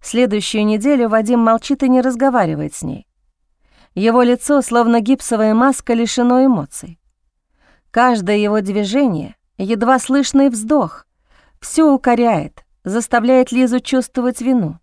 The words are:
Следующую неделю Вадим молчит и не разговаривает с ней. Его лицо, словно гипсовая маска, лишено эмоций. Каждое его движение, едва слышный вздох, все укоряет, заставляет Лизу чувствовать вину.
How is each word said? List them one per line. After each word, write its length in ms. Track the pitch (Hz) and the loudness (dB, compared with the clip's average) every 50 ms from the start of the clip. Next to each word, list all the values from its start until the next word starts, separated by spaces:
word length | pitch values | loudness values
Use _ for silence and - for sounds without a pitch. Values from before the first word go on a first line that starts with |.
Следующую 640 | - - - 226 254 214 202 214 196 - - 214 214 | -14 -4 -2 0 0 0 0 -2 -4 -4 -2 -2 0
неделю 420 | 214 214 214 208 277 294 262 240 226 | 0 0 0 0 0 2 2 2 2
Вадим 320 | 214 220 220 214 247 240 | 0 0 0 2 0 2
молчит 420 | 226 226 226 226 - - 285 - | 2 2 2 0 0 -4 -4 -2
и 60 | 285 254 | 0 2
не 140 | 254 254 | 2 2
разговаривает 720 | 240 262 254 233 269 277 247 247 196 160 156 147 151 151 - | 2 0 -2 0 0 0 2 0 0 0 -2 -4 -6 -8 -8
с 80 | - | -10
ней. 260 | - 156 147 - - _ _ _ _ _ _ _ _ _ _ _ _ _ _ _ _ _ _ | -10 -10 -10 -12 -14 _ _ _ _ _ _ _ _ _ _ _ _ _ _ _ _ _ _
Его 280 | 180 196 226 226 247 | 0 0 2 4 4
лицо, 380 | 247 240 247 240 - - 294 285 | 4 2 2 0 0 0 0 0
словно 400 | 247 - 233 240 233 233 233 233 | 0 0 0 0 2 2 2 0
гипсовая 540 | 214 220 269 262 - - 247 214 214 220 214 | 2 0 -2 -2 -2 -4 -2 0 0 2 2
маска, 400 | 226 247 277 269 - - - 240 | 2 2 2 0 -2 -2 -4 -2
лишено 500 | 233 233 220 - 254 240 240 247 254 262 | -2 -2 -2 -2 0 0 2 2 4 4
эмоций. 560 | 269 247 180 147 143 - - - 165 165 _ _ _ _ _ _ _ _ _ _ _ _ _ _ _ _ _ _ _ | 2 2 0 -4 -8 -12 -16 -16 -16 -20 _ _ _ _ _ _ _ _ _ _ _ _ _ _ _ _ _ _ _
Каждое 460 | - 233 240 254 240 220 180 185 208 | 0 2 2 2 2 0 0 0 0
его 240 | 208 208 208 208 214 | 0 0 0 0 -2
движение, 760 | 196 196 196 208 208 190 208 269 285 247 185 151 - - - _ _ _ _ | -2 -2 -4 -4 -4 -2 0 0 0 0 -2 -4 -6 -10 -14 _ _ _ _
едва 420 | - 196 190 226 202 226 226 262 254 | -10 -6 -4 -2 -2 0 0 0 0
слышный 520 | - - 262 277 269 - - 269 277 277 | 0 0 0 0 0 2 2 2 2 2
вздох, 560 | 240 214 214 220 302 294 208 160 - - _ _ _ _ _ _ _ _ _ _ _ _ | 0 -4 -4 -2 0 0 0 -2 -8 -14 _ _ _ _ _ _ _ _ _ _ _ _
все 320 | - - - - 320 311 277 | -16 -6 0 2 4 4 4
укоряет, 680 | 254 - 254 240 233 240 233 214 160 - - _ - _ _ _ _ _ | 2 2 0 0 2 2 2 0 0 -2 -8 _ -20 _ _ _ _ _
заставляет 680 | 190 196 233 226 - - 240 220 240 262 254 254 254 | -6 -4 -4 -4 -2 -2 0 2 4 4 2 2 2
Лизу 280 | 240 247 254 240 233 254 | 2 0 0 2 0 -2
чувствовать 640 | 247 - - 262 247 - _ 262 240 247 254 - | -4 -2 -2 -2 -2 -2 _ -4 -4 -4 -4 -4
вину. 360 | 226 247 262 247 185 156 160 170 | -2 -2 0 0 0 -2 -6 -10